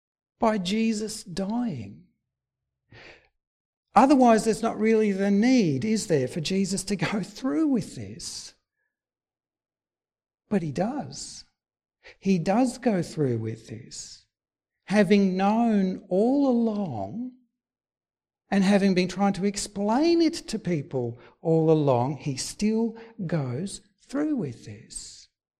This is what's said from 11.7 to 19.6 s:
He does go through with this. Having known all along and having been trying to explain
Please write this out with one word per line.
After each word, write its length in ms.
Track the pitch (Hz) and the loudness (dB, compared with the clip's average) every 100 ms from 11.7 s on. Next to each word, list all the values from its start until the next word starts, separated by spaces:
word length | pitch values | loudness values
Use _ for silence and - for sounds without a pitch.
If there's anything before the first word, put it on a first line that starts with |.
| _ _ _ - - | _ _ _ -20 -6
He 220 | 196 185 | 0 0
does 360 | 160 208 254 - | 2 2 0 0
go 260 | 247 190 | -2 0
through 360 | 160 - 139 113 | -2 -2 -2 -2
with 300 | 110 113 - | -4 -10 -12
this. 560 | 107 - - - - _ _ _ _ _ _ - | -16 -16 -18 -18 -20 _ _ _ _ _ _ 0
Having 500 | 208 196 208 196 185 | 2 6 6 4 2
known 640 | 196 220 240 208 185 190 - | 2 2 2 2 0 -2 -2
all 400 | 185 226 285 277 | 0 2 2 2
along 840 | 240 226 208 190 113 98 175 254 - _ _ _ _ _ _ _ _ _ _ - | 2 0 -2 -6 -6 -8 -8 -12 -14 _ _ _ _ _ _ _ _ _ _ -4
and 140 | 202 | 2
having 300 | 190 202 196 | 4 4 4
been 120 | 180 180 | 2 0
trying 280 | 185 202 | 0 -2
to 120 | 190 202 | 0 -4
explain 760 | 202 | -4